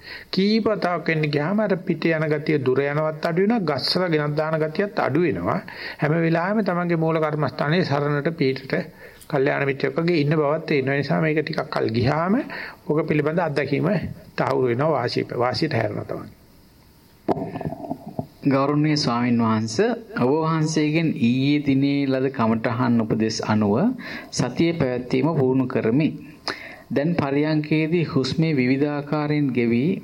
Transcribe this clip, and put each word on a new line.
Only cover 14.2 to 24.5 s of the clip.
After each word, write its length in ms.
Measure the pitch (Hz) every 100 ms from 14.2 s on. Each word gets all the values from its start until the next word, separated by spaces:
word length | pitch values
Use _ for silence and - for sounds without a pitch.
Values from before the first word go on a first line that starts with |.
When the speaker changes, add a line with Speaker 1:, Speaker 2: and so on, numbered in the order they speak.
| -
Speaker 1:
තහවුරු 360 | - 127 135 127
වෙනවා, 240 | 120 156
වාසිය, 340 | 135 120 127 117 120
වාසියට 380 | 120 127 156
හැරෙනවා 320 | 113 107 107 107
තමයි. 240 | - - - - - - - - - - - - - - - - - - - - - - - 147
Speaker 2:
ගෞරවනීය 520 | 135 139 147 151 147
ස්වාමින් 400 | 139 120 123 117
වහන්සේ, 500 | 113 110 113 - 226 226 - -
ඔබ 160 | 127
වහන්සේගෙන් 800 | 156 160 160 156 156 151 156 165 165
ඊයේ 420 | 117 127 139 147
දිනේ 380 | 139 135 139 143
ලද 240 | 139 131 135
කමඨහන් 720 | 135 113 113 123 117 123 117
උපදෙස් 380 | 110 113 110 -
අනුව 340 | - 107 104 110 220 262 - - -
සතිය 440 | - 123